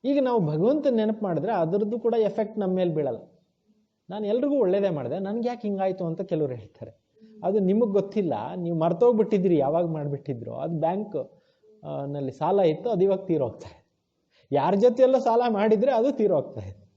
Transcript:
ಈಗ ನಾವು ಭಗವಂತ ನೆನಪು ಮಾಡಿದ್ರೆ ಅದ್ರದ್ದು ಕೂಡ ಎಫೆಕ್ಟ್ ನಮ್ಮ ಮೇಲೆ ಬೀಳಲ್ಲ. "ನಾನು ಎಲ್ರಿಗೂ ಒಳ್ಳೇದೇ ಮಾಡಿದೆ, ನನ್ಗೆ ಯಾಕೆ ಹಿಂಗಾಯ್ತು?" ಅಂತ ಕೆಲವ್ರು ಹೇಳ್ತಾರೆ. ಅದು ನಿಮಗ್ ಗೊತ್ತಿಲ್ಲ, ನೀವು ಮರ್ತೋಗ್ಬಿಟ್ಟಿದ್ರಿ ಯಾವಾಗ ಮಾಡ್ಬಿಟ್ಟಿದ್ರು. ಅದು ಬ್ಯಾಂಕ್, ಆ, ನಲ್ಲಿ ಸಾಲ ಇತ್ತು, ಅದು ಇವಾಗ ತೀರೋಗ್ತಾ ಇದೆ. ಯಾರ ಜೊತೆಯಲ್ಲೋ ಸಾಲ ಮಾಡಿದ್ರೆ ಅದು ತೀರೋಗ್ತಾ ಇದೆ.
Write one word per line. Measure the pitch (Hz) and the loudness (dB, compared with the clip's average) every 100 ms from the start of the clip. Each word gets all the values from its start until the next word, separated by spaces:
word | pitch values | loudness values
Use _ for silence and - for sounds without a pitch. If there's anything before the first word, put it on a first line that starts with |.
ಈಗ | 247 285 | 2 0
ನಾವು | 254 233 156 | 2 2 0
ಭಗವಂತ | 151 208 302 285 | 0 2 2 2
ನೆನಪು | 233 214 220 | 2 0 -2
ಮಾಡಿದ್ರೆ | 202 165 175 | -2 -2 -2
ಅದ್ರದ್ದು | 208 160 202 208 233 | 0 0 0 -2 -2
ಕೂಡ | 233 233 | 0 2
ಎಫೆಕ್ಟ್ | 208 202 214 - | 0 0 -4 -4
ನಮ್ಮ | 190 | -2
ಮೇಲೆ | 185 180 | 0 0
ಬೀಳಲ್ಲ. | 156 139 113 - _ _ _ _ _ _ _ - | 0 -2 -4 -12 _ _ _ _ _ _ _ -14
"ನಾನು | 196 202 | -8 -2
ಎಲ್ರಿಗೂ | 233 277 277 | 0 2 2
ಒಳ್ಳೇದೇ | 190 196 196 | 2 2 0
ಮಾಡಿದೆ, | 147 123 165 | -2 -4 -4
ನನ್ಗೆ | 196 226 233 | -4 -4 -4
ಯಾಕೆ | 240 208 | -4 -6
ಹಿಂಗಾಯ್ತು?" | 196 190 185 | -2 -2 -2
ಅಂತ | 170 165 | -4 -6
ಕೆಲವ್ರು | 180 165 143 | -4 -2 -2
ಹೇಳ್ತಾರೆ. | 120 101 _ 110 _ _ _ - - | -4 -14 _ -20 _ _ _ -20 -6
ಅದು | 175 208 | 0 2
ನಿಮಗ್ | 185 208 233 | 2 2 2
ಗೊತ್ತಿಲ್ಲ, | 196 196 220 175 110 123 175 | 0 0 -2 -2 -2 -4 -6
ನೀವು | 170 170 | -4 0
ಮರ್ತೋಗ್ಬಿಟ್ಟಿದ್ರಿ | 165 175 240 220 214 202 185 160 | 0 4 4 4 2 2 4 2
ಯಾವಾಗ | 135 165 170 | 2 2 0
ಮಾಡ್ಬಿಟ್ಟಿದ್ರು. | 156 143 139 - 120 113 | -4 -6 -6 -6 -8 -8
ಅದು | 117 156 | -8 -6
ಬ್ಯಾಂಕ್, | 165 160 196 202 160 - - _ _ _ _ | -2 -2 -2 -4 -8 -8 -16 _ _ _ _
ಆ, | 151 143 | -10 -8
ನಲ್ಲಿ | 143 143 131 | -6 -6 -6
ಸಾಲ | 127 156 196 | -4 0 2
ಇತ್ತು, | 175 151 240 | 2 2 -2
ಅದು | 202 | 2
ಇವಾಗ | 190 190 | 2 0
ತೀರೋಗ್ತಾ | 196 160 120 - - | 0 -2 -2 -6 -20
ಇದೆ. | - _ _ _ _ _ _ _ | -20 _ _ _ _ _ _ _
ಯಾರ | 139 151 | 0 2
ಜೊತೆಯಲ್ಲೋ | 196 240 233 262 262 | 4 4 6 4 4
ಸಾಲ | 240 233 240 | 4 2 2
ಮಾಡಿದ್ರೆ | 208 214 214 262 | 2 2 2 2
ಅದು | 240 254 | 2 0
ತೀರೋಗ್ತಾ | - 208 160 - 117 | 2 2 0 -2 -12
ಇದೆ. | 95 - - | -14 -16 -20